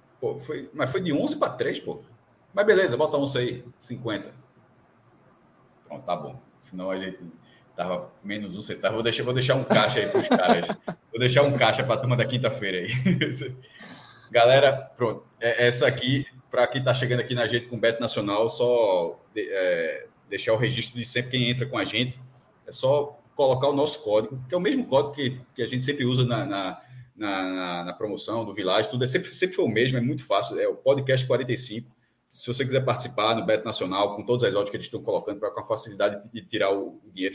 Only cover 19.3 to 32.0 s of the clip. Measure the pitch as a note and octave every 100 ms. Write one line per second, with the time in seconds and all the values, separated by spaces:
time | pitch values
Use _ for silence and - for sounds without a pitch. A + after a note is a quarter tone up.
19.3 | G#2+ F#2 G2 F#2 E2+ D#2+ C#2 - _ _
20.3 | G2 - A2 A#2 B2+ - A#2+ A#2 A#2+ B2
21.3 | B2+ A#2+ B2 A#2 A#2 F#2+ A2 B2+ - -
22.3 | _ _ _ - - C3 D3 C#3+ - _
23.3 | - C3+ B2+ C#3 C#3 C3 - G#2 G#2+ A#2
24.3 | C3+ - F3+ G3 C4 - C3+ C#3+ - B2+
25.3 | C3 - - A2+ B2+ B2+ - B2 B2+ A#2+
26.3 | A#2 G2 G2 F#2 - - - - - G#2
27.3 | F#2+ F#2 F#2 F2+ F2 F2 F2 G#2+ F#2 -
28.3 | A2+ G#2+ G2 F2+ G2+ A2 B2 B2+ - -
29.3 | - F#3 - D3 G#2+ C3 B2+ B2+ D3+ -
30.3 | G2+ - G2+ G#2 - C3+ C#3 C3 C3 B2+
31.3 | A#2+ C3 G#2+ - A2+ B2 _